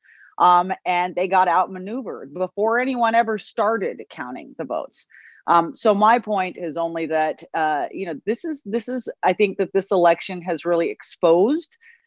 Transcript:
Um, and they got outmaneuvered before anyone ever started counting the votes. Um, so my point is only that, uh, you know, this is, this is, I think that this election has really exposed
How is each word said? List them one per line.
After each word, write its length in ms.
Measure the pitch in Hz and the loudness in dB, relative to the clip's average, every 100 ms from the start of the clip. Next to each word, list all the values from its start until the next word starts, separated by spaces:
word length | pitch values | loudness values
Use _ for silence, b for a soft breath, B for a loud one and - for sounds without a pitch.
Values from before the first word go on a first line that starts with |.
| b b b - | b b b 2
Um, 320 | 180 180 190 - 180 | 6 6 2 -4 -2
and 300 | 175 180 175 | -2 -2 -2
they 120 | 185 | 2
got 200 | 185 185 | 2 4
outmaneuvered 840 | 170 180 185 190 247 214 123 131 | 2 0 -4 -10 -10 -10 -12 -10
before 460 | 156 180 - 220 226 | -8 -6 -2 -2 0
anyone 360 | 254 247 226 226 | -2 0 2 2
ever 240 | 226 214 | 0 -4
started 640 | - - 208 226 170 85 - | -6 -2 -2 -2 -4 -8 -14
counting 420 | - 127 127 69 - | -14 -12 -12 -14 -12
the 60 | 135 | -6
votes. 420 | 87 - - - b b b - | -6 -6 -14 -20 b b b 2
Um, 260 | 170 165 | 2 2
so 220 | - 220 202 | 0 2 4
my 240 | 214 240 | 4 4
point 380 | 214 202 185 - | 2 -4 -4 -6
is 200 | 170 151 | -8 -6
only 300 | 165 165 160 | -6 -6 -2
that, 340 | 156 156 - - 170 | 0 -2 -4 -8 -2
uh, 300 | 156 147 131 | -2 -2 -4
you 140 | 175 185 | -6 -8
know, 140 | 156 - | -6 -6
this 200 | 233 330 | -6 -6
is, 160 | 294 202 | -10 -6
this 220 | 226 226 | -6 -4
is, 220 | 254 - - | -8 -8 -2
I 100 | 185 | 0
think 240 | 180 202 185 | 2 0 0
that 160 | 190 | -2
this 160 | 196 190 | -2 0
election 500 | 190 175 170 - 185 | 4 4 2 -2 -10
has 220 | 175 165 170 | -6 -6 -2
really 260 | 170 160 | 0 -2
exposed 840 | - - - 170 170 220 320 - _ b b | -6 -16 0 4 4 4 0 -4 _ b b